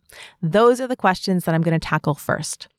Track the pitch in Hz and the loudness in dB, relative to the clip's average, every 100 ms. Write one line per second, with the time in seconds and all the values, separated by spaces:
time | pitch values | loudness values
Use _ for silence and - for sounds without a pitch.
0 | _ - - _ 165 196 240 247 254 254 | _ -20 -20 _ 0 4 4 4 -2 -2
1 | 196 185 202 180 170 165 170 160 - 156 | 0 0 -2 -2 0 0 0 -2 -2 -2
2 | - 143 - - 151 - - | -2 -4 -4 -4 -6 -12 -18